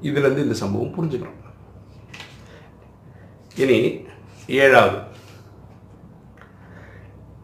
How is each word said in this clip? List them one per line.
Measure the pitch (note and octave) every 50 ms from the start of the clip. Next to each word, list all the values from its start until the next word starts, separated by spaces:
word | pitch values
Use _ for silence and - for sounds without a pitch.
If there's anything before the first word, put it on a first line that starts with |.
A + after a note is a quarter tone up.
| -
இதுல | D3 C3+
இருந்து | C#3+ C#3 - C3+ C#3+ C#3
இந்த | A#2+ A2+
சம்பவம் | - G2+ G2+ G2 G#2+ A#2+ - -
புரிஞ்சுக்கிறோம். | F#3+ E3 D#3+ C3+ A#2+ - - - - - - - - - - - - - - - - - - - - - - - - - - - - - - - - - - - - - - - - - - - - - - -
இனி | - C3 C3+ B2 G#2+ B2 - - - - - - - - - - - -
ஏழாவது, | - B2 C3+ C#3 C3+ C3 A#2+ G#2+ F#2+ - - - - - - - - - - - - - - - - - - - - - - - - - - - - - - - - - - - - - - - - - - - - - - - - - -